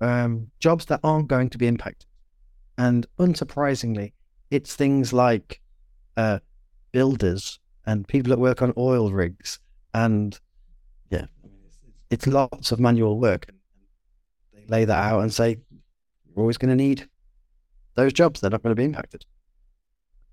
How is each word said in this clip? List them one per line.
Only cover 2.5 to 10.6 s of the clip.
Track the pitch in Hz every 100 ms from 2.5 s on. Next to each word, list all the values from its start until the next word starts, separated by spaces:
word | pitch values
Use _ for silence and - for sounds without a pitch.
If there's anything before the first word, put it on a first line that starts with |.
| - - -
And | 123 120 - -
unsurprisingly, | 180 165 147 - 143 131 117 107 101 - _ _ _
it's | 143 - -
things | 139 139 120
like, | 123 123 110 - - _ _ _ _ _ -
uh, | 110 98 - - _ _ _
builders | 127 135 127 95 95 - - _ _ -
and | 107 98
people | 139 123
that | 123
work | 127 123
on | 127 127
oil | 127 127 107
rigs. | 98 87 92 - - _ _ _
And | 113 113 107 104 - _ _